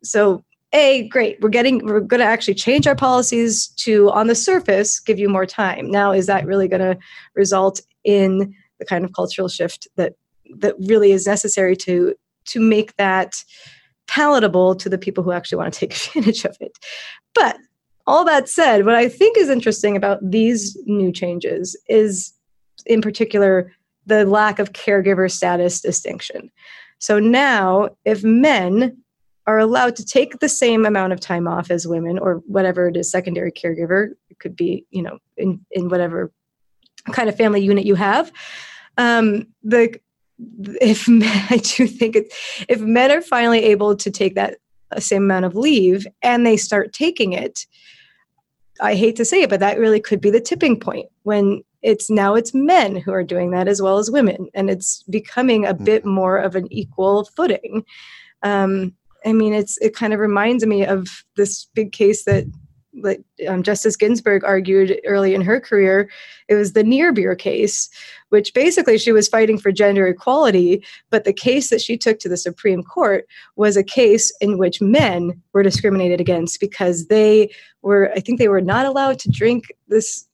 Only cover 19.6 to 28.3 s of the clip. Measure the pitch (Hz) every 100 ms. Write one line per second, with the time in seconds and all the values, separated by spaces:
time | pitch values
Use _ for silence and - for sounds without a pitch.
19.6 | 233 214 208 202 202 196 185 208 220 233
20.6 | 202 - - 208 185 180 175 175 165 -
21.6 | 185 - _ 226 214 190 - _ _ _
22.6 | _ _ - 226 220 208 220 208 196 185
23.6 | 180 _ _ _ - 214 202 208 214 202
24.6 | 202 - - 202 190 190 185 - 180 175
25.6 | 180 180 - 180 - - - - - _
26.6 | - - - _ - 208 214 254 285 233
27.6 | 190 190 208 - - 214 214